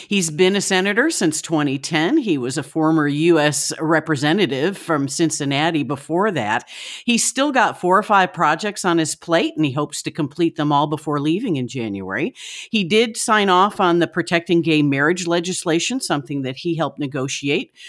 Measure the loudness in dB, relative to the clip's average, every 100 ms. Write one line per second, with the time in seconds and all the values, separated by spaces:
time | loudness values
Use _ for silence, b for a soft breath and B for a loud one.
0 | B -2 0 2 2 2 2 0 2 2
1 | 0 2 0 -2 -2 -2 0 -2 -2 0
2 | 2 2 2 -2 -2 -4 -4 0 2 2
3 | 2 2 4 4 4 0 -4 -4 0 0
4 | 0 -2 0 2 0 0 -2 -4 -2 -2
5 | -2 0 0 0 -2 0 0 0 -2 -6
6 | -4 -2 0 -2 -2 -4 -4 B B B
7 | -2 0 0 0 0 2 2 0 2 2
8 | 4 4 2 2 0 2 -2 -2 0 2
9 | 0 -4 0 0 0 0 -2 0 -4 -6
10 | -8 -4 -6 0 -2 0 0 2 2 -2
11 | -4 -2 0 -2 -2 -4 -4 -6 -6 -6
12 | -6 -4 -4 B B B B -2 2 2
13 | 2 -2 0 2 4 4 2 2 2 4
14 | 2 -2 -2 -2 2 0 4 2 4 2
15 | 2 0 0 -2 -2 -4 0 0 0 -4
16 | -2 -4 -2 -6 -6 -6 -4 -2 -4 -4
17 | -6 -4 -4 -4 -2 -2 -4 B